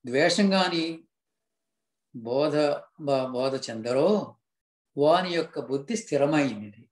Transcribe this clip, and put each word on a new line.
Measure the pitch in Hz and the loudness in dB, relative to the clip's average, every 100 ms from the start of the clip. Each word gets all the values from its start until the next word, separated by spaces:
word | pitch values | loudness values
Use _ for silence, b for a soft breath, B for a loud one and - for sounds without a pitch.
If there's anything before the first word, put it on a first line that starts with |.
| 123 | -2
ద్వేషంగాని | 127 170 175 196 190 180 170 165 165 _ _ _ _ _ _ _ _ _ _ _ 123 | 0 2 4 2 2 0 -2 -4 -8 _ _ _ _ _ _ _ _ _ _ _ -14
బోధ, | 113 131 151 147 147 143 - - | -4 0 2 2 0 -2 -8 -10
బ-, | 147 135 127 | -2 0 0
బోధ | 123 135 131 127 | -2 -2 -4 -6
చెందరో | 113 113 127 165 208 - - _ _ _ _ _ - | -8 -2 2 2 2 -2 -14 _ _ _ _ _ 0
వాని | 147 175 185 | 4 4 2
యొక్క | 170 156 151 | -2 -4 -8
బుద్ధి | 123 139 - 226 | -4 -6 -4 -6
స్థిరమైనది. | - 143 143 151 135 104 104 - - | -2 0 2 2 0 -2 -12 -16 -20